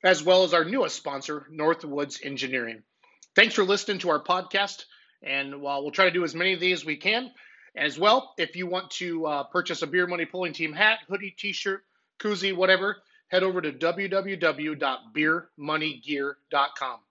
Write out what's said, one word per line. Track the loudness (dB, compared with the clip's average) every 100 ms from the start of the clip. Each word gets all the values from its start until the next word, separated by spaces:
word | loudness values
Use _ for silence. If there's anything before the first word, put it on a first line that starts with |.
as | 6 4
well | 6 6
as | 6
our | 4
newest | 2 0 0 -2
sponsor, | -8 -8 -8 -10 -10
Northwoods | 0 2 2 -2 -4 -4 -6
Engineering. | -10 -6 -4 -2 -4 -10 _ _ _ _ -2 4
Thanks | 4 4
for |
listening | 2 2 0 -4
to | 0
our | 0
podcast, | 2 -2 0 -2 -2 -4 -18 _ _ _
and | -6 -4 -4 -8
while | -4 -4
we'll | -4
try | 2 2
to |
do | 4
as | -2 0
many | 0
of | 2
these | 2 0
as | -2
we | -4
can. | 0 0 -2 -14 -20 -20 -18 -4
As | -4 2
well, | 4 4 2 -6
if | -6 -4
you | -4
want | -4 -6
to, | -8 -6 -4 -4
uh, | -4
purchase | -2 -2 -2 -4
a | -2
Beer | 0 0
Money | -2 -4
Pulling | -4 -6
Team | -4 -6
hat, | 2 2 2 -4
hoodie, | -8 -8 -10
t-shirt, | -8 -6 -6 -6 _ _ _ _
koozie, | -4 0 -2
whatever, | 2 4 4 2 -6 _ _ _
head | 0
over | 2 0
to | -4
w | -2 -2 0 0
w | -2 -2 0
w | 0 0 -4 -2
dot | -4 -4 -6
beer | 0 2 0 -2 -12
money | -4 -2 -2 -8
gear | -6 -4 -4 -6 _
dot | 0 0 -2
com. | -8 -10 _